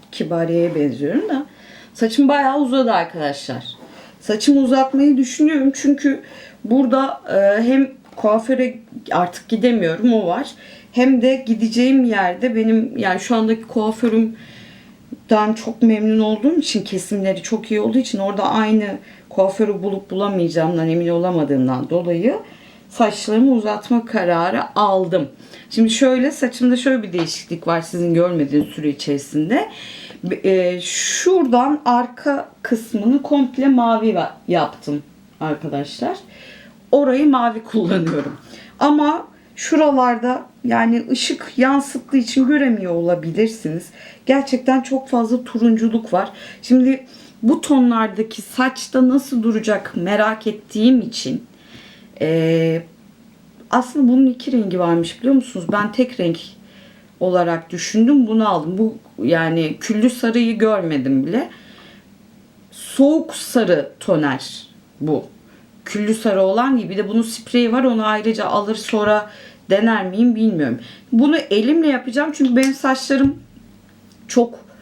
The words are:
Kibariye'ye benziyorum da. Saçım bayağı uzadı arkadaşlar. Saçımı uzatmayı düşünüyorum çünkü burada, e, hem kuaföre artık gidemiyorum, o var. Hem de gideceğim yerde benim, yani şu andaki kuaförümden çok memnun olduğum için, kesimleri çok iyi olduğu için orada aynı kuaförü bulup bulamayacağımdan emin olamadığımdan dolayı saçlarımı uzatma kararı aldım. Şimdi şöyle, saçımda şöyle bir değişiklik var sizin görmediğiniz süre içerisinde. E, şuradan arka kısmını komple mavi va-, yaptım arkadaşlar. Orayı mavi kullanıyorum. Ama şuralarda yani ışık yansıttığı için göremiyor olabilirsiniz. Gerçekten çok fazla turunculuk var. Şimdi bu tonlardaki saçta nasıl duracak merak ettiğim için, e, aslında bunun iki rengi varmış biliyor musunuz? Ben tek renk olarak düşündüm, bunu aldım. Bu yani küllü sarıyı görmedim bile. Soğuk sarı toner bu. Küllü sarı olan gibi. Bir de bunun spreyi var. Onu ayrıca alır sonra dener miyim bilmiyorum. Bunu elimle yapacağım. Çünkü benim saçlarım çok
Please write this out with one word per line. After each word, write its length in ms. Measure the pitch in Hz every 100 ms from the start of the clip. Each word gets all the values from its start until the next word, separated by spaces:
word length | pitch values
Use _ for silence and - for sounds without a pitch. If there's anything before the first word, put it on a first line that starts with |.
| -
Kibariye'ye 600 | - 156 170 165 170 170
benziyorum 540 | 160 147 120 143 226 415
da. 180 | 277 294 - - - -
Saçım 340 | - 226 226 269
bayağı 320 | 285 269 285
uzadı 320 | 277 269 240
arkadaşlar. 720 | 190 170 170 147 143 - 123 - - - - - -
Saçımı 400 | - 214 277 277
uzatmayı 560 | 262 262 269 269 285 269
düşünüyorum 560 | 254 - 302 311 269
çünkü 480 | 269 277 285 285 269 - - - -
burada, 560 | 208 254 254 269 277 - -
e, 340 | 190 196 208
hem 280 | 233 269 262 - - -
kuaföre 600 | 214 220 220 262 247 - - - -
artık 380 | 170 175 - -
gidemiyorum, 640 | 220 247 233 170 165 240
o 140 | 220 185
var. 240 | 175 285 - - - -
Hem 300 | 240 254 262
de 220 | 247 262 226
gideceğim 580 | 220 226 226 254 269
yerde 500 | 247 208 185 180 247
benim, 440 | 220 220 220 220 -
yani 220 | 190 190
şu 160 | - 233
andaki 260 | 220 220
kuaförümden 1900 | - 240 214 220 240 220 220 226 - - - - - - - - - 214 214 220
çok 180 | - 226
memnun 360 | 233 214 220 220
olduğum 400 | 214 214 254 339
için, 260 | - 208
kesimleri 580 | - 190 - 208 190 185
çok 280 | - 220 214
iyi 100 | 214
olduğu 180 | 214 226
için 200 | 254 202
orada 320 | 196 196 -
aynı 340 | 226 214 214 208 196 - - -
kuaförü 540 | - 190 190 208 190
bulup 280 | 196 196 -
bulamayacağımdan 800 | 190 202 190 170 165 160 175 160
emin 200 | 170 170
olamadığımdan 840 | 170 180 170 143 139 127 127 127
dolayı 440 | 170 175 170 214 403 - - - - -
saçlarımı 600 | - 220 202 - 214 269
uzatma 520 | 240 208 208 - 240
kararı 760 | 226 220 175 170 170 226 - -
aldım. 500 | 208 190 180 180 139 - - - -
Şimdi 200 | - 226
şöyle, 400 | - 262 254 269
saçımda 460 | 294 254 - 247 247
şöyle 260 | 277 262
bir 100 | 202
değişiklik 540 | 175 160 - - 170 170
var 140 | 165
sizin 340 | 165 175 175
görmediğiniz 540 | 165 175 170 139 147 -
süre 200 | - 151
içerisinde. 800 | 143 - 143 143 151 156 269 440 - - - - - 175 -
E, 360 | 190 190 180 180
şuradan 1000 | 175 - - - 359 370 269 240 269 294
arka 640 | - 240 240 - 294 277 - _
kısmını 600 | - 226 - 214 208 277
komple 460 | - 285 254 - 277
mavi 420 | 254 233 220 220
va-, 200 | 185 156 - -
yaptım 540 | 175 143 - - 147 147 - - -
arkadaşlar. 800 | 156 151 160 143 147 - - 381 - - - - - - -
Orayı 360 | 277 277 254 302
mavi 360 | 262 233 220
kullanıyorum. 720 | 220 226 175 185 165 156 143 - - - - -
Ama 480 | 285 302 294 330 - - _ -
şuralarda 840 | - 311 302 269 247 233 240 254 - _
yani 400 | 240 233 226 233 -
ışık 420 | 247 - - - -
yansıttığı 600 | 254 277 269 269 - 269
için 300 | 226 - 262
göremiyor 480 | 294 277 220 185
olabilirsiniz. 960 | 170 170 170 165 170 220 220 156 165 - - - - -
Gerçekten 540 | 269 277 247 254 262
çok 280 | 254 269 -
fazla 360 | 247 226 240
turunculuk 680 | - 226 233 220 220 226 -
var. 180 | 175 196 - - -
Şimdi 440 | - 254 254 262 - - - -
bu 180 | 220 330
tonlardaki 840 | - 277 247 233 220 190 220 -
saçta 640 | - - 262 262 - 262 254
nasıl 340 | 269 262 247
duracak 500 | 220 220 220 196 - -
merak 500 | 175 208 214 220 220
ettiğim 540 | 214 - 214 226 262
için, 440 | 170 - - - - _ - - - - - -
e, 600 | 156 160 160 165 165 165 165 _ _ _ _ _ _ - -
aslında 380 | 247 247 302 254
bunun 140 | 254 269
iki 260 | 247 -
rengi 260 | 247 196 180
varmış 420 | 170 170 165 -
biliyor 140 | 247
musunuz? 320 | 269 233 185 170
Ben 200 | 214 214
tek 280 | 220 247 -
renk 180 | 175 165 - - - - - - - -
olarak 500 | 185 180 170 165 -
düşündüm, 560 | 175 - 214 226 285 226
bunu 220 | 220 214
aldım. 300 | 175 151 185
Bu 180 | 220 - - -
yani 540 | 113 165 165 165 156 -
küllü 300 | - 214 240
sarıyı 480 | 240 240 233 226 214
görmedim 680 | 220 208 170 147 131 135 143
bile. 220 | 214 339 - - - - - _ _ _ - _ _ _
Soğuk 640 | - - - 277 311 -
sarı 560 | - - 247 202 170 - -
toner 640 | - 170 147 131 - - - - _ -
bu. 240 | 147 143 - - _ - _ _
Küllü 300 | - 208 208
sarı 280 | 220 226 190
olan 360 | 190 208 262 254
gibi. 120 | 180
Bir 60 | 190
de 120 | 214
bunun 140 | 220
spreyi 500 | 220 - - 247 233
var. 120 | 247
Onu 220 | 262 226 214
ayrıca 400 | 214 220 214 208
alır 280 | 208 202
sonra 560 | 220 - 214 208 214 214 - - - -
dener 360 | 196 226 220 190
miyim 280 | 190 247
bilmiyorum. 440 | 214 220 170 135 113 - - -
Bunu 240 | 226 285 320
elimle 520 | - 202 226 320 311
yapacağım. 440 | 254 262 240 302
Çünkü 220 | 302 269 247
benim 180 | 269
saçlarım 640 | 269 277 262 - 269 277 - - - - - _ _ - - -
çok 300 | - 233 - - -